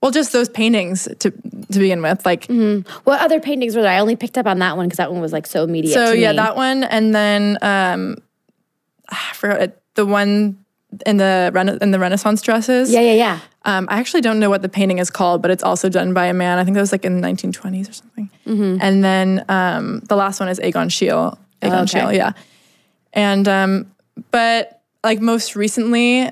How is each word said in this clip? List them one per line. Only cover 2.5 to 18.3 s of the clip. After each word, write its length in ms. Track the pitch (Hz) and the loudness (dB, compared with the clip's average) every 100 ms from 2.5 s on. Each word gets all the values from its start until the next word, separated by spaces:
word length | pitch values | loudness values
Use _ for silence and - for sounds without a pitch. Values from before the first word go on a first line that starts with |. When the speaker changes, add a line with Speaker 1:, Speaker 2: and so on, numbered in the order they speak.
| 240 214 208 185 - | 0 2 0 -4 -4
Speaker 2:
What 180 | - 285 | 0 2
other 180 | 330 320 | 2 0
paintings 360 | 311 294 240 226 | 0 -4 -2 0
were 60 | |
there? 100 | 208 | 2
I 80 | 185 | 2
only 160 | 214 233 | 2 -2
picked 220 | 240 - | -4 -2
up 80 | 220 | -2
on 120 | 185 | 0
that 160 | 185 165 | 0 -2
one 120 | 175 | -4
'cause 80 | 175 | -2
that 140 | 156 | -4
one 100 | 175 | -4
was, 100 | 165 | -4
like, 120 | 160 151 | -6 -4
so 180 | 175 | -4
immediate 300 | 165 165 160 | -2 -2 0
Speaker 1:
So, 200 | 247 233 | 2 2
Speaker 2:
to 40 | 226 | 4
Speaker 1:
yeah, 140 | 220 | 4
Speaker 2:
me. 60 | 208 | 2
Speaker 1:
that 180 | 220 220 | 0 0
one, 280 | 262 269 | -2 0
and 300 | 262 220 220 | 0 0 2
then, 440 | 214 208 208 208 202 | 2 2 2 0 0
um, 560 | 208 196 185 180 - - _ _ _ _ _ _ _ _ - | 0 0 0 -2 -6 -10 _ _ _ _ _ _ _ _ -14
I 240 | - - - | -12 -10 -6
forgot 260 | 202 202 | -4 0
it, 200 | 190 - _ - | -2 -4 _ -2
the 100 | 202 | 0
one 520 | 202 202 202 208 196 _ _ _ 202 - | 2 2 2 0 -2 _ _ _ -8 0
in 120 | 208 | 2
the 340 | 190 185 180 | 4 2 2
Rena-, 240 | 185 185 208 | 2 0 0
in 100 | 208 | 0
the 80 | 190 | 2
Renaissance 420 | 180 196 208 214 | 0 0 0 0
dresses. 500 | - 226 226 254 254 | 0 0 2 2 4
Speaker 2:
Yeah, 100 | 233 | 4
yeah, 120 | 233 | 6
yeah. 260 | 220 233 170 - _ - | 4 2 -2 -10 _ -4
Speaker 1:
Um, 220 | 190 185 | -2 -2
I 80 | 202 | -4
actually 220 | 247 359 | 0 0
don't 180 | 233 220 | 2 2
know 100 | 208 | 2
what 120 | 196 | 0
the 60 | 190 | -2
painting 280 | 196 190 180 | 0 0 0
is 120 | 180 | -2
called, 300 | - 180 175 | 0 0 2
but 100 | 180 | 0
it's 100 | 185 | 0
also 260 | 190 180 190 | 0 0 0
done 240 | 185 180 | 0 0
by 120 | 180 180 | 0 0
a 60 | |
man. 240 | 180 180 180 | 0 0 2
I 60 | |
think 100 | 180 196 | 2 2
that 60 | |
was, 100 | 196 | 0
like, 120 | 190 185 | 0 -2
in 100 | 180 | -2
the 60 | |
nineteen 300 | 180 185 190 | -2 -4 -6
twenties 380 | 185 196 185 202 | -8 -8 -8 -8
or 40 | |
something. 360 | - - - 208 | -12 -20 -14 -14